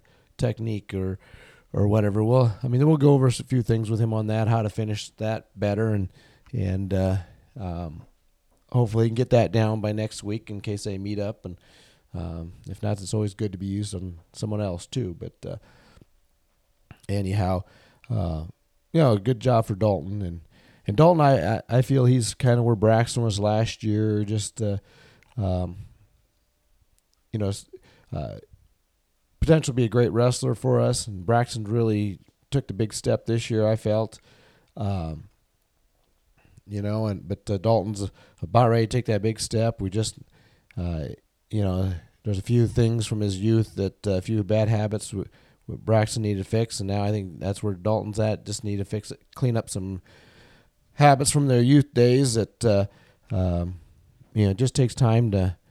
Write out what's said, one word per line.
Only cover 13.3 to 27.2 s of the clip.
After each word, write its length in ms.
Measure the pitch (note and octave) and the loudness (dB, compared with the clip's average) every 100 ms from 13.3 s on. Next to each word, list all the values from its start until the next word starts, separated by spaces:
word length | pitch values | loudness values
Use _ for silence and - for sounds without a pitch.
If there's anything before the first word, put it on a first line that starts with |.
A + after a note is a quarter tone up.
good 180 | F#2+ G#2+ | -4 -8
to 60 | F#2 | -6
be 80 | G2 | -6
used 280 | G2 G#2 | -4 -6
on 260 | F#2+ F#2 E2+ - | -8 -10 -12 -18
someone 280 | - A2 G#2+ | -10 -6 -4
else 240 | G#2 F2 - | -4 -6 -8
too. 300 | C3+ G#2 E2+ | -6 -6 -8
But, 140 | F2 - - | -14 -14 -14
uh, 80 | - - _ _ _ _ _ _ _ _ _ _ _ - - - | -14 -16 _ _ _ _ _ _ _ _ _ _ _ -20 -18 -6
anyhow, 540 | G2+ F#2+ G2 F#2 F#2 - _ _ _ - | -4 -2 0 0 -2 -4 _ _ _ -6
uh, 340 | A2 F2+ D#2+ E2+ - _ _ _ | -4 -2 -4 -8 -14 _ _ _
you 80 | D#3+ | 2
know, 160 | C#3+ G#2 | 4 4
good 220 | G2 A#2+ | 0 -2
job 260 | B2 A#2 A2 | 2 2 0
for 100 | G2+ | 0
Dalton. 460 | G#2+ F#2+ D#2 G#2 | 0 0 -4 -8
And, 200 | F#2 E2+ - _ _ _ - | -8 -10 -16 _ _ _ -2
and 100 | G2+ | 4
Dalton, 260 | D#3+ F3 | 6 6
I, 340 | C#3+ C3 E2 A2 | 4 4 2 -2
I, 60 | - | 0
I 120 | A#2 | 0
feel 240 | B2+ C3+ B2 | 2 4 4
he's 280 | B2+ A2 | 4 2
kinda 280 | - C3 A#2+ | 0 2 4
where 120 | A#2 A2+ | 2 4
Braxton 480 | G#2+ A2 A#2 - | 4 4 2 0
was 160 | A#2 G2 | -2 0
last 440 | G#2 G#2+ A2 - | 0 2 0 -2
year, 400 | A2 G#2 A2 G#2 | -2 0 0 0
just, 380 | G#2 G#2+ G2 - | -2 -4 -4 -4
uh, 160 | G#2+ G2 - _ - _ _ - | -4 -4 -8 _ -20 _ _ -4
um, 400 | G2 F2+ F2+ F2+ - - _ _ _ _ _ _ _ _ _ _ _ _ | -2 -2 -4 -8 -16 -20 _ _ _ _ _ _ _ _ _ _ _ _